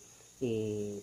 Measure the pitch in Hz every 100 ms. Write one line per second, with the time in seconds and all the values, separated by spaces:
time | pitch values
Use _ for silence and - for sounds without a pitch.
0 | - - - - 127 110 107 107 104 101